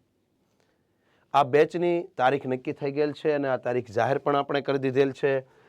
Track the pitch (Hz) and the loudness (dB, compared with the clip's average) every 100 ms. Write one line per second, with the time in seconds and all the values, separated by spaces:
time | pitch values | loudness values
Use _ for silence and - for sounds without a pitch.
0 | _ _ _ _ _ _ _ _ _ _ | _ _ _ _ _ _ _ _ _ _
1 | _ _ _ 139 135 143 160 175 175 170 | _ _ _ 2 4 4 2 2 0 0
2 | - - 127 139 135 127 143 139 143 139 | -4 -2 0 0 -2 -4 -6 -6 -6 -2
3 | 147 139 160 147 139 127 123 123 117 110 | -2 -2 -2 -2 0 -2 -2 -4 -2 -2
4 | 120 135 - 143 139 143 131 139 135 131 | 0 0 0 0 0 -2 -2 -2 0 2
5 | 135 131 143 135 131 _ | 0 0 -2 -2 -4 _